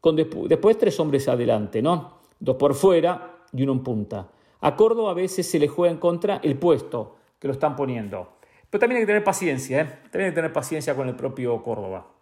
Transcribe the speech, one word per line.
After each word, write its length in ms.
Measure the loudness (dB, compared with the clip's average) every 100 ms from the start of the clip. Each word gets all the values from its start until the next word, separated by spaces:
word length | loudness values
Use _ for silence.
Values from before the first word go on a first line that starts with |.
Con 160 | 4 4
despu-, 300 | 0 -2 0
después 300 | 4 4 4
tres 220 | 2 2
hombres 300 | 0 0 0
adelante, 520 | 0 2 0 0 -2
¿no? 360 | 0 0 -4 _ _ _
Dos 180 | -2 2
por 160 | 2
fuera 720 | 4 4 6 4 -2 -10 -20 _
y 100 | -4
uno 80 | 0
en 120 | 0
punta. 480 | -2 -6 -6 -10 -12 _ _ _
A 160 | -2 4
Córdoba 360 | 4 4 -2
a 20 |
veces 360 | -2 -4 -4 -2
se 100 | 0
le 100 | 0
juega 240 | 2 2
en 60 | 2
contra 420 | 0 0 -2 -2
el 140 | -2 0
puesto 580 | 2 2 0 -8 -10 -16 _ _
que 80 | -6
lo 60 |
están 220 | -2 -2 -2
poniendo. 560 | -4 -4 -8 -10 -12 _ _ _ _
Pero 100 | 0
también 160 | 2 2
hay 60 |
que 40 | 2
tener 160 | 2
paciencia, 580 | 2 0 -2 -2 -2 -2
¿eh? 40 | -2 -8 -10
También 140 | -4 -2
hay 60 |
que 40 | -2
tener 180 | -2
paciencia 400 | -4 -4 -4 -2
con 140 | -2 -4
el 80 | -4
propio 460 | -6 -4 -2 -2
Córdoba. 440 | -4 -6 -6 -10 -14 _